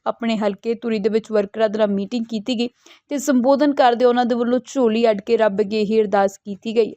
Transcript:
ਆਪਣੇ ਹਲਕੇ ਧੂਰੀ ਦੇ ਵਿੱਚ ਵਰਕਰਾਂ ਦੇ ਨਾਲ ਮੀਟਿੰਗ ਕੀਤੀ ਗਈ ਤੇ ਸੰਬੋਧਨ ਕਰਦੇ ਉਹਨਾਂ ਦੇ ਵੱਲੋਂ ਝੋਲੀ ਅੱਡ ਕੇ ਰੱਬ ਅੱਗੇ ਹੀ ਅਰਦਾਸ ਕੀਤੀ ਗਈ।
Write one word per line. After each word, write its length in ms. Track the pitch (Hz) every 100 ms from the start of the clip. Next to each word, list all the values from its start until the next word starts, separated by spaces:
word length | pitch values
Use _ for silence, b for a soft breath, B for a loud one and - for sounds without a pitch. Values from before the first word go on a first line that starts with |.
| -
ਆਪਣੇ 320 | 220 233 220
ਹਲਕੇ 360 | 208 196 226
ਧੂਰੀ 260 | 226 233 220
ਦੇ 100 | 202
ਵਿੱਚ 220 | 214 220
ਵਰਕਰਾਂ 380 | 214 202 220 220
ਦੇ 100 | 214
ਨਾਲ 80 | 214
ਮੀਟਿੰਗ 360 | 196 196 247 226
ਕੀਤੀ 320 | 220 208 233
ਗਈ 100 | 240 _ b b -
ਤੇ 60 | 285
ਸੰਬੋਧਨ 540 | - 254 240 277 294
ਕਰਦੇ 320 | 277 254 233 247
ਉਹਨਾਂ 200 | 240 240
ਦੇ 100 | 240
ਵੱਲੋਂ 240 | 240 254 247
ਝੋਲੀ 440 | 269 240 220 226
ਅੱਡ 100 | 208
ਕੇ 160 | - 226
ਰੱਬ 240 | 214 196
ਅੱਗੇ 200 | 202 220
ਹੀ 180 | 202 220
ਅਰਦਾਸ 360 | 208 202 196 -
ਕੀਤੀ 380 | - 196 233 220
ਗਈ। 180 | 214